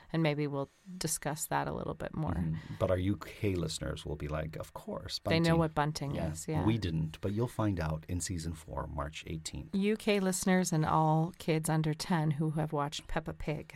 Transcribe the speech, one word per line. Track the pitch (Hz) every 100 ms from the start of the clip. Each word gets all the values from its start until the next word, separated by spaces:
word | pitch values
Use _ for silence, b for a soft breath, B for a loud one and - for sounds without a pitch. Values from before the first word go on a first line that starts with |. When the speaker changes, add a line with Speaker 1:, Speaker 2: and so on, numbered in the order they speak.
| B
Speaker 1:
And | 160
maybe | 160 147 147
we'll | 139 139 _ 196 180
discuss | 156 - - 151 -
that | 143 143
a |
little | - -
bit | 160 -
more. | - 156
Speaker 2:
Mm-hmm. | - 170 160 - 104
But | 98
our | 92
U | 92 101
K | - - 104 90
listeners | 80 - - 76 -
will | 76
be | 73
like, | 76 80 -
"Of | -
course, | - - 208 - -
Speaker 1:
They | - 165
know | 165
Speaker 2:
bunting." | 165
Speaker 1:
what | 160
bunting | 156 147 156 139
Speaker 2:
Yeah. | 139 160
Speaker 1:
is, | - -
yeah. | 156
Speaker 2:
We | 107 113
didn't, | 92 80 78 -
but | 95
you'll | 104 123
find | - 107 90
out | 78 78 -
in | 87
season | - 87 85
four, | 80 - 69 69
March | 73 71 78 -
eighteenth. | 82 - 147 151
Speaker 1:
U | 196 202 220
K | - 202
listeners | 185 180 190 185 180
and | 160 156
all | 156 156 156 160 -
kids | - 160 160
under | 160 156
ten | 151 - 175 156
who | 143 156
have | 151 151
watched | 147 143 - -
Peppa | 160 160
Pig, | 160 - 147 156